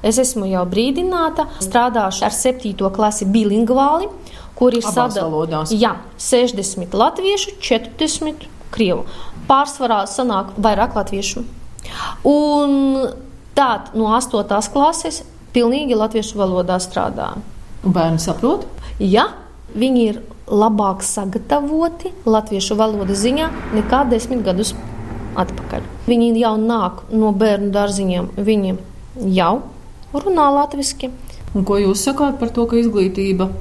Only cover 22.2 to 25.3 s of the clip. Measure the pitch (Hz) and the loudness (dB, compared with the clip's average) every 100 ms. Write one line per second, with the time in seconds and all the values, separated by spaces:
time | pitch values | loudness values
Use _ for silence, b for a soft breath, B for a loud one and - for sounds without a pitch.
22.2 | - 220 214 202 190 208 220 214 190 196 | 2 2 2 -4 -2 0 2 0 -2 0
23.2 | 214 277 320 320 - 214 208 254 277 226 | 2 0 -2 -4 -4 -2 2 2 4 2
24.2 | 226 247 196 180 220 - - - - - | 0 -2 0 0 -2 -4 -10 -10 -10 -10
25.2 | - | -8